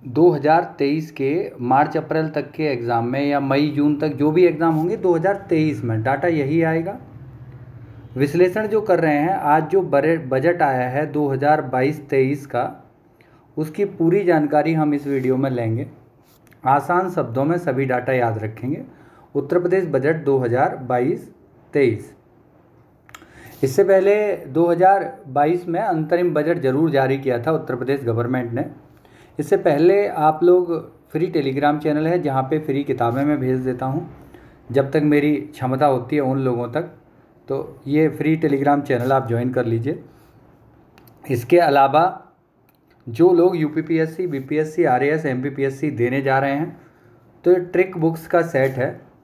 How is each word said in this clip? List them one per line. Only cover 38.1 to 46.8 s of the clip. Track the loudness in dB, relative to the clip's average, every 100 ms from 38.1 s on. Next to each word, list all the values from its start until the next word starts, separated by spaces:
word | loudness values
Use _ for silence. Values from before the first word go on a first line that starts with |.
फ्री | 0 0 0
Telegram | 0 0 2 0
चैनल | 0 -2 2
आप | 0 0
ज्वाइन | -2 -2
कर | -2 -2
लीजिए। | -2 -2 -8 -10 -20 _ _ _ _ _ _ _ _ -20 _ -6
इसके | -6 2 4
अलावा | 4 4 4 4 2 -2 -18 _ _ _ _ _ _ _ -14
जो | 2 4
लोग | 6 4 2
यूपीपीएससी, | -2 -4 -2 -2 -2 -4 -6
बीपीएससी, | -6 -4 -4 -2 0
आरएएस, | 2 2 2 0 -2
एमपीपीएससी | -4 -6 -4 -4 -2 -6
देने | -2 -2 0
जा | 0 0
रहे | 0 -2
हैं, | -4 -8